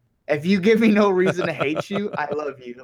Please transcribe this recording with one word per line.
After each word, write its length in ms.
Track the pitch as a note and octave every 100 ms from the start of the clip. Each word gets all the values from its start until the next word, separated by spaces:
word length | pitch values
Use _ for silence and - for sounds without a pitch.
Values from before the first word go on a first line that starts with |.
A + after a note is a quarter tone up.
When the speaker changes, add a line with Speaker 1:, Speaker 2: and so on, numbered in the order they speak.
| _ _ -
Speaker 1:
if 180 | D3 E3
you 140 | G3+
give 200 | F#3+ A3
me 100 | A3+
no 200 | G#3 G3+
reason 380 | F#3 F#3 E3+ F3
to 60 |
hate 360 | C#3 D3 E3 G3
you, 240 | G3+ G#3 D3+
I 140 | D3
Speaker 2:
<laughs> 20 |
Speaker 1:
love 260 | D3 D3 B2+
you. 140 | B2 A#2+